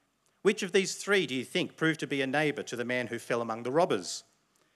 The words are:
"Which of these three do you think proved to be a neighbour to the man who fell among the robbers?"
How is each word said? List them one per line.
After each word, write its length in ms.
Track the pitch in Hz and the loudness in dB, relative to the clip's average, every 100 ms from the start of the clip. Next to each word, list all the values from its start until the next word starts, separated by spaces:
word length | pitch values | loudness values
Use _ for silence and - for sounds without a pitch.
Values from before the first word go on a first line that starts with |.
| _ _ _ _ | _ _ _ _
"Which 220 | 190 214 | 0 0
of 80 | 190 | 2
these 240 | 196 180 - | 2 2 -4
three 280 | 190 202 | 0 2
do 120 | 131 131 | 2 -2
you 80 | |
think 320 | - 180 - - | -2 -2 -2 0
proved 240 | 160 151 | 0 2
to 60 | 139 | -2
be 120 | 139 | -2
a 60 | 131 | 0
neighbour 380 | 143 156 - | 2 2 0
to 100 | - | -4
the 100 | 117 | -6
man 220 | 120 123 117 | -2 -2 -2
who 120 | 117 | -6
fell 200 | - 120 | -2 -2
among 220 | 117 113 | -2 -4
the 80 | 120 | 0
robbers?" 540 | 147 175 110 80 - - _ _ _ _ | 2 4 2 -2 -10 -12 _ _ _ _